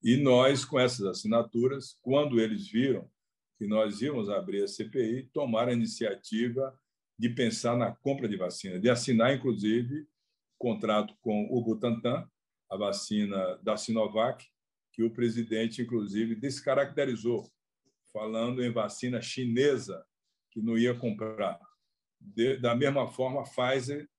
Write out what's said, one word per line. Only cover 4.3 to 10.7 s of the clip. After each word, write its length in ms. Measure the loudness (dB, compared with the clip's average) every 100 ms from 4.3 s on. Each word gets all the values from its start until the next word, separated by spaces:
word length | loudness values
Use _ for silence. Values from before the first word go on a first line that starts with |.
abrir 320 | -2 -2 -2
a 40 | -2
C 180 | -4 -6
P 340 | -2 0 -2
I, 40 | -4
tomaram 420 | -4 0 2 2
a 60 | 2
iniciativa 1000 | -2 -2 -2 -2 -4 -2 0 0 -4 -6 _ _ _ _
de 100 | -4
pensar 480 | 0 0 0 0 0
na 140 | 0
compra 360 | -2 -2 -2 -2
de 100 | -2
vacina, 420 | -4 -6 -8 0
de 100 | 2
assinar, 460 | 2 2 4 4 4
inclusive, 720 | 0 0 2 2 0 -6 -10 _ _ _ _ _
contrato 580 | -4